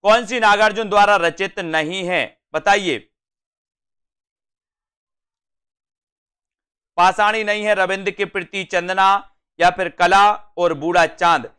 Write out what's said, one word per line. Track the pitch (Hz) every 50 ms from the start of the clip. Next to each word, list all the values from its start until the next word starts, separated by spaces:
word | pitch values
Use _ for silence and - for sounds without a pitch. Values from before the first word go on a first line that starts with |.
कौन | - 202 214 240 247
सी | 190 240 240
नागार्जुन | 220 208 208 208 214 214 202 214 226 202
द्वारा | 196 208 202 202 208
रचित | 196 170 170 160 - 196 196 - 208
नहीं | 185 165 160 160 156 151 180 190 185
है | 175 180 165 123 - _ _ _ _ -
बताइए? | 156 156 202 202 208 196 175 139 107 - _ _ _ _ _ _ _ _ _ _ _ _ _ _ _ _ _ _ _ _ _ _ _ _ _ _ _ _ _ _ _ _ _ _ _ _ _ _ _ _ _ _ _ _ _ _ _ _ _ _ _ _ _ _ _ _ _ _ _ _ _ _ _ _ _ _ _ _ _ _ _ _ _ _ _ _ _ _
पाषाणी | - 175 185 185 - 208 208 220 220 214
नहीं | 208 208 214 208
है, | 214 208
रविंद्र | 190 185 180 190 196 196 196
के | 190 - 202
प्रति, | 175 _ 196 175 - - 196 185
चंदना | _ - 180 170 180 185 190 190 190 196 202 - _ _ _ _ _ _ _
या | 165 180
फिर | 180 185 185 170
कला | - - 180 175 190 196 202 208 208
और | - - _ _ - 175 170 160
बूढ़ा | 139 151 170 175 175 165
चांद। | 156 - - 180 170 165 143 117 - _